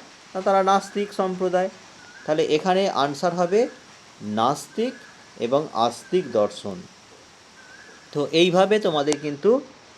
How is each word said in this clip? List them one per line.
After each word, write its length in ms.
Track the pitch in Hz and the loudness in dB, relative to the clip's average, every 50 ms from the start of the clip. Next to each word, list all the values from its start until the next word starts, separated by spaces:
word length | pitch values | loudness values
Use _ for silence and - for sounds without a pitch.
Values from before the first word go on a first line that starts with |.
| - - - - - - - | -6 -14 -20 -20 -20 -12 -10
না, 60 | 190 | -4
তারা 220 | 190 202 196 196 | 0 2 2 2
নাস্তিক 500 | 190 190 196 196 190 - - 202 202 202 | 4 4 2 2 0 -2 -6 -6 -6 -4
সম্প্রদায়। 560 | - - 190 185 185 180 190 185 175 180 185 196 - - - - - - - - - - - | -4 -4 -4 -2 -2 -2 -2 0 0 0 0 -2 -6 -12 -20 -20 -20 -20 -20 -20 -20 -10 -4
তাহলে 180 | - 156 160 160 | -2 0 0 2
এখানে 460 | - 147 151 151 190 180 190 196 190 | 2 0 0 2 2 2 2 2 0
আনসার 440 | - - 139 147 143 143 - 175 170 | 0 0 0 -2 -2 -2 -2 -2 0
হবে 340 | 180 180 170 185 220 254 294 - - - - - - - - - - | 0 0 2 2 0 0 0 -4 -12 -20 -20 -20 -20 -20 -20 -20 -12
নাস্তিক 720 | 101 104 104 110 113 127 143 143 - - - 214 226 262 254 - - - - - - - - - | -8 -4 0 2 2 2 0 -2 -6 -10 -6 -4 -4 -4 -6 -10 -16 -20 -20 -20 -20 -20 -8 -8
এবং 260 | 117 117 131 143 156 - | -2 0 0 0 0 -2
আস্তিক 600 | - 110 117 120 113 - - - 180 185 165 127 | -2 0 0 0 -2 -6 -6 -2 -2 -2 -2 0
দর্শন। 420 | 110 110 104 101 - - - 104 95 90 90 - - - - - - - - - - - - - - - - - - - - - - - - - | 0 0 0 0 -2 -8 -10 -10 -10 -12 -14 -18 -20 -20 -20 -20 -20 -20 -20 -20 -20 -20 -20 -20 -20 -20 -20 -20 -20 -20 -20 -20 -20 -20 -20 -8
তো 140 | - 151 143 - | -4 -4 -4 0
এইভাবে 460 | - 160 175 185 165 185 190 196 214 214 | 4 4 4 6 6 4 4 4 2 2
তোমাদের 400 | 214 190 160 151 143 147 151 143 | 0 0 0 0 0 0 -2 -2
কিন্তু 380 | 151 151 147 143 - 202 240 285 - - - - - - - | -4 -6 -6 0 2 2 2 2 0 -6 -16 -20 -20 -20 -20